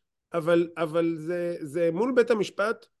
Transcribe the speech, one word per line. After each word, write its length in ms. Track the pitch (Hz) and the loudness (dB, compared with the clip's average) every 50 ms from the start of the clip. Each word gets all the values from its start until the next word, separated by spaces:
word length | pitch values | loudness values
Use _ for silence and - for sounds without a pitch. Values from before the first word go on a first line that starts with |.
| _ _ _ _ _ _ - | _ _ _ _ _ _ -6
אבל, 360 | 175 151 175 170 170 175 165 - | -2 2 4 4 4 2 0 -2
אבל 380 | 160 165 151 156 170 170 165 165 151 | -4 -4 -2 0 0 0 0 -2 -4
זה, 380 | 156 165 175 175 175 170 175 - | -6 -6 -4 -4 -4 -4 -6 -6
זה 300 | 165 139 139 175 170 170 | -8 -6 -2 0 0 2
מול 200 | 165 185 233 269 254 | 2 0 0 2 2
בית 160 | 247 226 - | 2 4 4
המשפט, 560 | 233 208 180 - - - 202 220 226 - - - _ _ | 2 0 0 -2 -2 -2 -2 -2 -2 -6 -10 -20 _ _